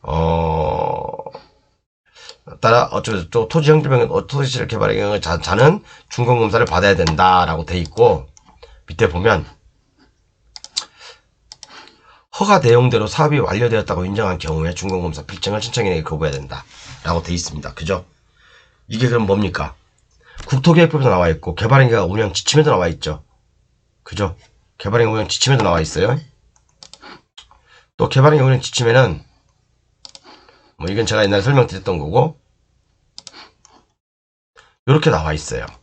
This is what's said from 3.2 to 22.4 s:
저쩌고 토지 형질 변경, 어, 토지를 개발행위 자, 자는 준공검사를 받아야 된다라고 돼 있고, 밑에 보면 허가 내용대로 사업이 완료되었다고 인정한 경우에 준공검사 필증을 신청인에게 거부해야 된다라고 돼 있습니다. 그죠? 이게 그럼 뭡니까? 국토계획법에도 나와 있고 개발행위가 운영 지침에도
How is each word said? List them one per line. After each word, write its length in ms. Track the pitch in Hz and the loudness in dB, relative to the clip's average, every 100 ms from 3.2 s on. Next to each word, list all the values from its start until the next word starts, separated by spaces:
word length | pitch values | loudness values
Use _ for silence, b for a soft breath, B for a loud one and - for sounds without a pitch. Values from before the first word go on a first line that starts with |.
저쩌고 260 | 85 117 113 | -2 -2 0
토지 200 | 165 147 | 0 4
형질 200 | 156 143 | 4 4
변경, 200 | 127 117 - | 2 2 -2
어, 100 | - | -4
토지를 420 | 139 131 123 - | -4 -4 -4 -6
개발행위 520 | 104 104 104 101 104 | -2 0 0 -2 -4
자, 220 | 82 82 | -4 -4
자는 420 | 82 92 139 208 B B B | -2 4 4 4 B B B
준공검사를 580 | - 120 120 110 113 117 | -4 0 2 2 0 0
받아야 300 | 85 98 95 | 2 2 2
된다라고 720 | 82 78 92 92 82 80 80 | 0 2 4 4 2 -4 -6
돼 120 | 90 | -6
있고, 480 | 82 - 117 92 - _ _ _ b b _ | -6 2 2 2 -6 _ _ _ b b _
밑에 220 | 80 107 | -2 -2
보면 360 | 82 104 95 71 - _ _ _ _ _ _ _ _ _ - - - B B B B B _ _ - B B B B B B B - | 2 0 0 -4 -16 _ _ _ _ _ _ _ _ _ -20 -12 -12 B B B B B _ _ -20 B B B B B B B -4
허가 200 | 202 190 | 2 4
내용대로 480 | 120 120 123 117 104 | 6 4 4 2 -2
사업이 300 | - 151 147 | 0 0 2
완료되었다고 680 | 95 98 120 110 101 90 92 | 0 0 0 0 -2 -4 -4
인정한 340 | 101 101 90 | -2 -4 -4
경우에 340 | 80 78 82 | -4 -4 -4
준공검사 520 | 82 95 92 87 78 73 | -4 -6 -4 -6 -8 -12
필증을 360 | 95 - 107 | -8 -6 -4
신청인에게 420 | 110 - 104 85 | -4 -2 -2 -2
거부해야 280 | 78 78 78 | -4 -4 -4
된다라고 880 | 69 67 69 - - - - 82 85 | -6 -10 -16 -18 -20 -20 -12 -4 -4
돼 100 | 82 | -4
있습니다. 400 | 87 - 76 71 | -8 -6 -10 -12
그죠? 320 | - 80 92 - _ _ b b b b b _ | -10 -6 -6 -6 _ _ b b b b b _
이게 200 | 110 123 | -2 0
그럼 180 | 120 104 | 0 0
뭡니까? 480 | 98 98 85 71 - _ _ _ _ B B - | 0 0 -4 -10 -12 _ _ _ _ B B -4
국토계획법에도 600 | 131 147 160 165 156 127 | 2 4 6 4 4 2
나와 220 | 90 87 | 2 2
있고 240 | 78 - | 0 -6
개발행위가 520 | 85 110 135 127 113 90 | -6 2 4 6 4 0
운영 280 | 101 107 | -2 -2
지침에도 380 | 82 | -4